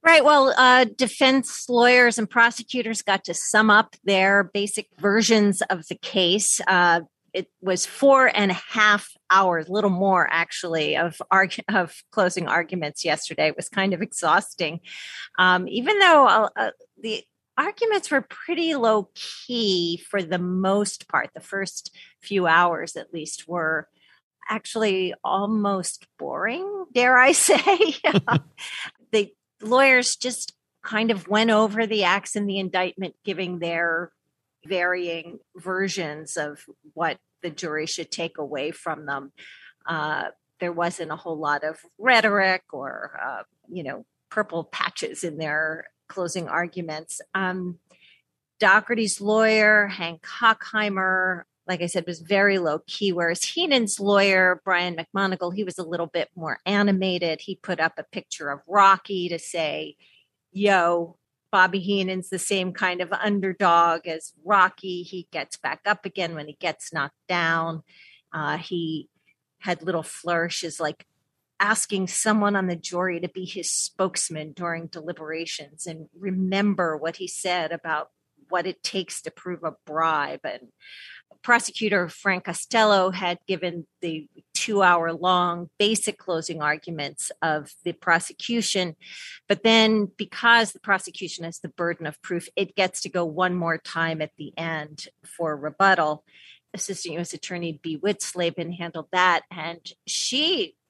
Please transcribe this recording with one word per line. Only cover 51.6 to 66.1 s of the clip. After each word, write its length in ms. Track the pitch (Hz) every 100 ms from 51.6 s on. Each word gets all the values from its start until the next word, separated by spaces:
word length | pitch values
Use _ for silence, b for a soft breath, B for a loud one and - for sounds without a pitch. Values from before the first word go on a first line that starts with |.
| -
like 160 | 180
I 20 | 175
said, 200 | 185 175
was 120 | 160
very 380 | 165 196 202 196
low 220 | 165 151 -
key, 260 | - 202
whereas 300 | 175 170 180
Heenan's 560 | - - 330 269 214 -
lawyer, 600 | 202 202 196 185 185 180 190
Brian 320 | 180 180 165
McMonagle, 560 | 160 196 196 185 175
he 100 | 190
was 140 | 190 175
a 80 | 165
little 220 | 170 170
bit 200 | 175 - 180
more 220 | 160 - 196
animated. 720 | 202 202 190 190 180 170 156
He 160 | - 185
put 240 | - 165
up 140 | 160 -
a 60 |
picture 460 | - 160 - - 143
of 120 | 143 -
Rocky 600 | 202 196 185 - 196 175
to 80 | 165
say, 580 | - 170 156 151 156 _ b b b _ _
"Yo, 640 | 190 202 190 170 175 170 _ _ _ _
Bobby 280 | 202 185 190
Heenan's 500 | 185 196 185 185 180
the 100 | 185
same 340 | - 196 180
kind 260 | 180 185 180
of 140 | 180
underdog 920 | 202 208 202 190 180 190 170 170 165 175
as 260 | 160 - _
Rocky. 600 | 165 208 185 - 190 180
He 240 | 175 185 165
gets 240 | 160 - -
back 260 | 135 156 202
up 180 | 208
again 300 | 190